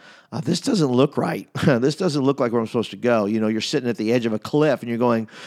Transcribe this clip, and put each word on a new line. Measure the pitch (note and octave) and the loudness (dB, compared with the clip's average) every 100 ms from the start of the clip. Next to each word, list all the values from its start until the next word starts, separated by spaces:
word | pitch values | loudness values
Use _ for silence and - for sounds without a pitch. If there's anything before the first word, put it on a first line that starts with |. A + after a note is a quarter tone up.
| - - _ | -20 -20 _
uh, | A2+ | -6
"This | C#3+ F3 | -4 -2
doesn't | - A3 C#3+ | 0 0 2
look | B2 D3 - | 4 2 0
right. | - G2+ - | -4 -4 -8
<laughs> | - | -2
This | - A#2+ C3+ D3+ | 2 2 2 0
doesn't | F#3 D3 | -2 0
look | C3 C#3 | 0 0
like | A#2+ | 0
where | A#2 | 0
I'm | A2 | -2
supposed | A#2+ G#2 | -2 -4
to | G2+ | -2
go." | A#2 A2+ G2+ | 0 2 2
You | A2 | 0
know, | G#2+ | 0
you're | A2 | -2
sitting | - C#3 B2 | -2 -2 -2
at | A2 | -2
the | A2 | 0
edge | B2 | 0
of | A2+ | 0
a | G#2+ | -4
cliff | - D3+ D3+ B2 | -2 2 2 0
and | A#2+ | -2
you're | A#2 | 0
going, | B2 A2+ G#2+ - | 2 2 -2 -10